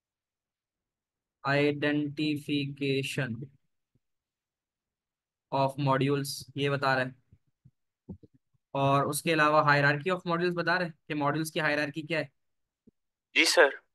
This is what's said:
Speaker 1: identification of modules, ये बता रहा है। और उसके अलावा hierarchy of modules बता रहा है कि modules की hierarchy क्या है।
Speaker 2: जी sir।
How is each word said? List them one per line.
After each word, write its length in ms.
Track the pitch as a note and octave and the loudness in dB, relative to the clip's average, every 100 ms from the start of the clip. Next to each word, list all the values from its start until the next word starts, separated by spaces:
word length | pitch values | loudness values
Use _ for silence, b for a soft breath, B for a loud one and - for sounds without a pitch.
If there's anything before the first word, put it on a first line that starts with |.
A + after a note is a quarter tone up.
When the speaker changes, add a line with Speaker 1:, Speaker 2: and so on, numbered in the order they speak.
| _ _ _ _ _ _ _ _ _ _ _ _ _ _ | _ _ _ _ _ _ _ _ _ _ _ _ _ _
Speaker 1:
identification 2000 | C3+ C#3+ D3 D3 D3 D3 D3 C#3+ D3+ D3 D3 C#3+ C#3 C#3+ C#3 C3+ C3+ - A#2+ A2+ C#3+ _ _ _ _ _ _ _ _ _ _ _ _ _ _ _ _ _ _ _ - | -2 2 0 0 -2 -2 -4 -4 -4 -4 -4 -4 -4 -6 -2 -2 -2 -4 -6 -6 -12 _ _ _ _ _ _ _ _ _ _ _ _ _ _ _ _ _ _ _ -8
of 280 | C#3 C3+ C#3 | -2 -2 0
modules, 720 | C#3 C3+ C#3 C#3+ C#3 - - C#3 | 2 2 2 0 -2 -10 -12 -4
ये 120 | C#3+ | -2
बता 260 | C#3 C#3 C3 | 0 0 0
रहा 100 | B2+ | -2
है। 100 | - _ - _ _ - _ _ _ - G2 - _ _ _ _ | -8 _ -20 _ _ -20 _ _ _ -18 -18 -18 _ _ _ _
और 340 | C#3 C#3 C#3 C#3 | -2 2 2 0
उसके 240 | D3 E3+ | -2 0
अलावा 320 | D#3 D3+ D3+ | 2 4 4
hierarchy 440 | C#3+ C#3+ C#3+ D3 E3 | 4 4 2 0 -2
of 200 | F3+ F3 | -4 -2
modules 280 | E3+ F3+ E3+ | -2 0 -2
बता 220 | E3 F3+ | -2 -2
रहा 100 | F3 | -2
है 60 | - - | -8 -8
कि 60 | |
modules 380 | D3+ C#3+ D3+ D#3+ | -2 -2 -2 -4
की 80 | E3+ | -2
hierarchy 420 | D3+ D3 D3 D#3+ | -2 -2 -4 -8
क्या 180 | D3+ D#3+ | -6 -6
है। 120 | C#3+ _ _ _ _ _ _ _ _ _ _ C#3 | -6 _ _ _ _ _ _ _ _ _ _ 2
Speaker 2:
जी 100 | D#3+ | 4
sir। 360 | - C#3+ - _ | 6 6 4 _